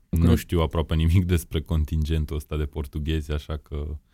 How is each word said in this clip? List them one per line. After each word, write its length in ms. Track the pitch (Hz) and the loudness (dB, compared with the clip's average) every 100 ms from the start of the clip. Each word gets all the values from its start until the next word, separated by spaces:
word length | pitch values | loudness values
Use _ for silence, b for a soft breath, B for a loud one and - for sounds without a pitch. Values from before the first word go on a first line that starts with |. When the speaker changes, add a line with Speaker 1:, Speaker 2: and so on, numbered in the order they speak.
| _ | _
Speaker 1:
Ok. 100 | 82 | 2
Speaker 2:
Nu 140 | 82 87 | 4 4
știu 240 | - 87 | 2 0
aproape 340 | 78 85 76 | 2 0 0
nimic 300 | 80 80 92 | 2 4 4
despre 360 | 87 85 - 87 | 4 0 0 -6
contingentul 760 | - 80 73 78 76 80 73 73 | -2 -2 0 0 0 -2 -2 -6
ăsta 200 | - 76 | -6 -4
de 80 | |
portughezi, 680 | 76 76 73 80 73 78 76 | -4 -6 -8 -6 -2 -4 -2
așa 240 | 73 - 78 | -6 -4 -10
că 420 | - 73 73 76 b | -8 -8 -8 -10 b